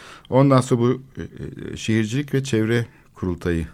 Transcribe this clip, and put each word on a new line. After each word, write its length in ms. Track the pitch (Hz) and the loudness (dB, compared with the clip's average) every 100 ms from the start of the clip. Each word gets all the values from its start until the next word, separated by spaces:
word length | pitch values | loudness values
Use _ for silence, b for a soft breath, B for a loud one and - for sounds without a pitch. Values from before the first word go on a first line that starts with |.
| B B - | B B 0
Ondan 300 | 127 139 127 | 4 6 4
sonra 200 | 131 123 | 4 2
bu, 220 | 120 131 - - | 2 -2 -8 -14
e, 60 | 85 - - - - | -14 -12 -14 -12 -12
e, 40 | - | -8
Şehircilik 580 | - 110 107 131 147 | -2 0 0 -4 -2
ve 100 | 135 | -2
Çevre 420 | 135 110 110 120 117 b b | 0 0 2 0 -2 b b
Kurultayı 520 | - 90 85 90 82 80 | -8 -6 -2 -2 -2 -4